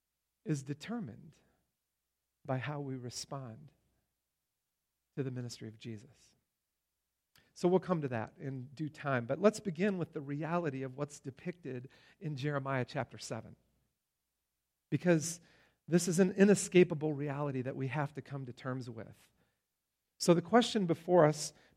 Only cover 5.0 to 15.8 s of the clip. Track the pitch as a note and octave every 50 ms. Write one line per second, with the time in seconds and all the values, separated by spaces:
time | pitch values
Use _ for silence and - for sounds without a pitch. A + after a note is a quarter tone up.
5 | _ _ - D3+ C3+ C3 B2 B2+ B2 A#2+ A#2 - - A2 G#2+ A2 - A#2+ A2+ G#2
6 | - - - _ _ _ _ _ _ _ _ _ _ _ _ _ _ _ _ _
7 | _ _ _ _ _ _ _ - - _ _ - - F3 F#3 F3+ F3+ - F#3 D#3+
8 | C#3+ C3 B2 A2+ G#2+ - - - D3+ C3+ C3+ C3 B2 C3 C#3+ - D#3+ C#3+ - -
9 | - C#3+ C3+ B2 A#2 A2+ C3+ D#3 F#3 G#3+ G#3+ - - G3+ D#3 D#3+ F#3+ G#3+ G3 F3+
10 | D#3 - - D#3+ C#3 C#3 C#3+ D3 D#3+ D#3 E3+ F3 E3+ D3+ C3 C3+ C3+ C3 B2+ C3+
11 | D3 D3 - - - C#3 B2 - - F3+ E3+ E3+ - C3+ B2+ B2 B2 C3+ - -
12 | - - - - - D#3 D3+ B2+ C3 D3 D3 C#3 C3 C#3 C3+ B2+ B2 - - C#3+
13 | A#2+ - - G#2+ - - B2+ A2 G#2+ - - - _ _ _ _ _ _ _ _
14 | _ _ _ _ _ _ _ _ _ _ _ _ _ _ _ _ _ - D#3+ -
15 | - F3+ E3+ D#3 C#3+ - - - - _ _ _ _ _ _ _